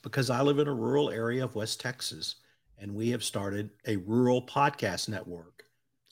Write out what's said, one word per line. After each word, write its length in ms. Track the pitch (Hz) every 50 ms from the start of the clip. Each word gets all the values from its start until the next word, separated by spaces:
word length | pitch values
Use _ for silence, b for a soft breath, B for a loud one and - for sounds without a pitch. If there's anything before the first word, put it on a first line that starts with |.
because 280 | - - - 139 131 117
I 120 | 127 123
live 180 | 139 143 143 139
in 80 | 147 147
a 60 | 139
rural 360 | 120 110 120 131 143 147 117
area 340 | 85 113 113 117 120 131 131
of 120 | 123 -
West 240 | 110 107 113 - -
Texas, 560 | - 123 127 - - - - 80 - - - - _ _ _ _ _ _ _ -
and 180 | 101 101 101
we 140 | 104 110 117
have 140 | 120 113 -
started 480 | - - 110 101 101 98 101 107 104 - _ _ -
a 100 | 110 98
rural 480 | 90 101 110 120 127 123 123 127 123
podcast 640 | - - 143 143 147 143 - - 101 90 92 - -
network 540 | 104 92 71 82 87 85 82 - _ _ - _ _ _ _ _ _ _ _ _